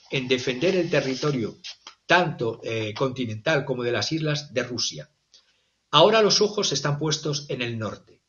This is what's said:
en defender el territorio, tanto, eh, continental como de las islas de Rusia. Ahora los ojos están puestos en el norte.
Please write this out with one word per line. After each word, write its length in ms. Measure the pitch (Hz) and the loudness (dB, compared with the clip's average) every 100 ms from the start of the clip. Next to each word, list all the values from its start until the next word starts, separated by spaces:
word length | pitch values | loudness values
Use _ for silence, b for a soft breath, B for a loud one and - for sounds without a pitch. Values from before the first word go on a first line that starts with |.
| - | -6
en 180 | 139 127 | -4 0
defender 480 | 127 131 127 170 190 | 0 0 0 2 2
el 140 | 160 | 2
territorio, 680 | 147 135 131 151 135 101 - - - - - | 0 0 -2 -2 -2 -4 -8 -16 -18 -20 -12
tanto, 560 | - 170 165 139 117 107 | 2 2 2 0 -4 -4
eh, 300 | - 113 107 | -6 -4 -4
continental 680 | 104 135 123 120 107 156 156 | -2 -2 -2 -6 -4 0 0
como 180 | 143 123 | 0 -4
de 100 | 120 | -2
las 200 | 117 101 | -2 -2
islas 400 | 160 156 147 - | -2 -2 -4 -4
de 100 | 127 | -4
Rusia. 480 | 120 120 - 76 - _ _ b b b b b _ | -4 -4 -6 -8 -14 _ _ b b b b b _
Ahora 300 | 147 185 220 | 6 8 8
los 200 | 208 147 | 6 4
ojos 320 | 214 - 139 | 2 2 -2
están 260 | 147 151 143 | -2 -2 -2
puestos 480 | 156 147 156 143 - | -2 -2 -2 -6 -6
en 140 | 131 | -6
el 160 | 120 117 | -4 -4
norte. 420 | 107 101 - _ | -6 -8 -14 _